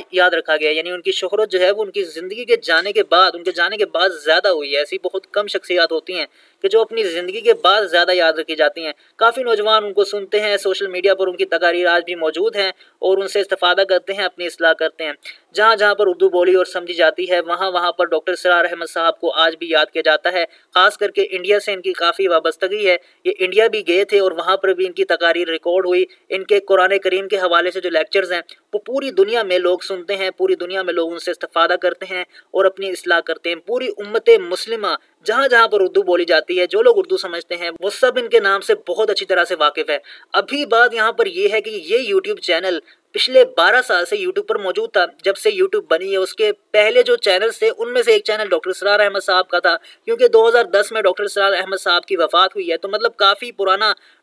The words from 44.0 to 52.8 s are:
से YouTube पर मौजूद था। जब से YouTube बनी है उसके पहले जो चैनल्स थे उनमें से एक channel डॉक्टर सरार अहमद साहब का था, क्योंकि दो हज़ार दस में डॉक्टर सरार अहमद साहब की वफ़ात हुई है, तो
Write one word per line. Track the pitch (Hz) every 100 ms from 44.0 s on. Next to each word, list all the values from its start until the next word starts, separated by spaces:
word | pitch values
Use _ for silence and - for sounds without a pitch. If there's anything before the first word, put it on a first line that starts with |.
से | 175 208
YouTube | 185 196 208
पर | 208
मौजूद | 196 180 226
था। | 202 175 -
जब | 190
से | 196 220
YouTube | 202 190 143 -
बनी | 165 190
है | 190
उसके | 190 - 214
पहले | 202 _ 214 214 240
जो | 240 240
चैनल्स | 208 185 220 214
थे | 220
उनमें | 220 233 247
से | 233
एक | 214
channel | 208 214 208
डॉक्टर | 170 180
सरार | 185 196 208
अहमद | 208 196
साहब | 190 185 185
का | 175
था, | 175 165
क्योंकि | - - - 233 247
दो | 226 226
हज़ार | 233 196
दस | 196 202
में | 220
डॉक्टर | 196 185 208
सरार | 202 196
अहमद | 180 190 190
साहब | 190 175
की | - 185
वफ़ात | 160 170 190
हुई | 208 175
है, |
तो | 165